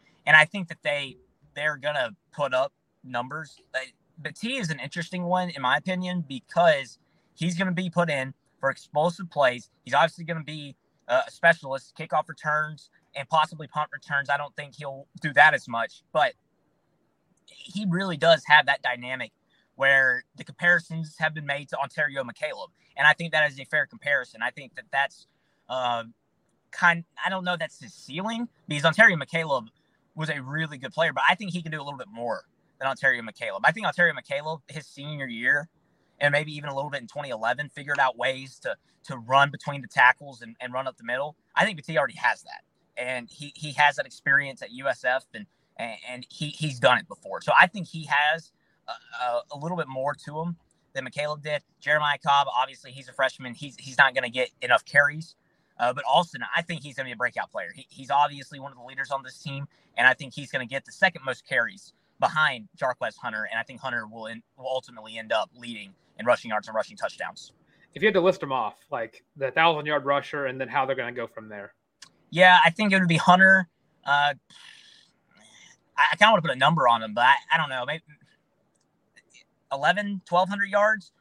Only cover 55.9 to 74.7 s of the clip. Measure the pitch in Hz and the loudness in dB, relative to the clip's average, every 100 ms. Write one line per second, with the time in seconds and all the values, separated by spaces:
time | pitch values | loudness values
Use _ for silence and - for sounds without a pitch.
55.9 | 127 127 151 175 131 120 151 170 160 143 | -2 2 2 2 -6 -6 -6 -6 -10 -10
56.9 | 135 131 113 120 113 98 107 87 131 - | -12 -10 -6 -6 -4 -8 -10 -12 -14 -20
57.9 | - 131 139 147 143 135 143 135 127 123 | -16 -2 0 0 -2 -16 -16 -16 -18 -14
58.9 | 135 135 139 127 - 147 139 143 _ _ | -10 -6 -6 -8 -14 -10 -10 -10 _ _
59.9 | - 127 131 135 - 135 135 120 131 - | -2 0 0 -6 -12 -8 -8 -6 -10 -12
60.9 | - 190 165 135 123 - 131 113 98 - | -2 -2 -2 -8 -10 -4 -4 -4 -8 -20
61.9 | _ _ _ - 156 151 123 107 - 131 | _ _ _ -2 0 0 -2 -12 -4 -4
62.9 | 120 120 - 123 110 107 113 117 127 135 | -2 -8 -8 -8 -8 -6 -6 -6 -10 -8
63.9 | 120 107 113 110 113 - - 127 131 123 | -6 -8 -12 -14 -14 -18 -12 -6 -6 -6
64.9 | 120 110 113 110 113 98 123 120 110 101 | -16 -14 -14 -2 -2 -2 -8 -14 -14 -14
65.9 | _ _ - 117 113 117 107 113 110 - | _ _ -2 0 0 0 -6 -4 -4 -6
66.9 | 104 104 - 87 - - _ _ _ _ | -6 -8 -8 -12 -12 -20 _ _ _ _
67.9 | - 208 190 180 180 143 131 107 - _ | 0 2 4 2 0 -4 -4 -4 -8 _
68.9 | 135 113 - _ 143 131 160 165 151 147 | -8 -8 -12 _ -8 -2 4 4 4 0
69.9 | 147 135 143 - 147 135 131 123 139 131 | -2 0 0 -2 -6 -6 -6 -4 -2 -2
70.9 | 131 120 123 117 - 110 104 101 _ _ | -2 -6 -8 -10 -12 -16 -16 -16 _ _
71.9 | _ - _ _ 160 185 180 165 165 208 | _ -20 _ _ 6 8 10 6 2 2
72.9 | 196 180 160 - 180 190 190 180 _ _ | 2 4 4 6 8 8 8 4 _ _
73.9 | _ 135 143 147 135 _ - - | _ 0 2 2 -2 _ -20 -20